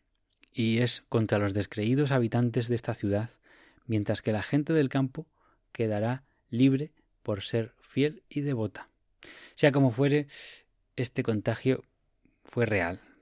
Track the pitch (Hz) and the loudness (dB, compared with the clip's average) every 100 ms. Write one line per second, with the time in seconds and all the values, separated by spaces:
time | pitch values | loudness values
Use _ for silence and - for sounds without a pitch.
0 | _ _ _ _ _ - 113 113 123 - | _ _ _ _ _ -2 0 2 0 -2
1 | - 117 107 107 104 101 95 107 110 131 | -2 0 2 2 0 -2 -4 -2 0 2
2 | 147 135 117 120 120 120 117 120 - 113 | 2 2 0 0 0 0 -2 -2 -4 -4
3 | 101 101 117 _ _ - - _ - 110 | 0 0 -2 _ _ -20 -20 _ -4 -2
4 | 101 104 - 104 - 147 147 160 135 135 | 0 -2 -2 -2 0 -2 2 2 2 0
5 | 135 - - _ _ _ _ - 110 104 | -2 -4 -14 _ _ _ _ -4 -2 0
6 | 113 131 _ _ - 117 135 135 151 _ | -2 -4 _ _ -6 2 4 2 -4 _
7 | _ _ - 101 - 117 110 _ - - | _ _ -6 -6 -4 -4 -4 _ -8 -2
8 | 147 151 - 147 143 123 104 - - _ | -2 -2 -10 -6 -2 -2 -4 -6 -20 _
9 | _ _ - - - - 147 139 135 113 | _ _ -20 -20 -20 2 4 6 4 4
10 | 139 147 147 - - - _ _ _ - | 2 2 0 -10 -20 -20 _ _ _ -6
11 | 123 - 123 107 117 110 131 127 - _ | -6 -4 -2 0 0 -2 0 -2 -4 _
12 | _ _ _ _ - 120 113 101 85 95 | _ _ _ _ -8 -2 0 0 0 -4
13 | - _ | -12 _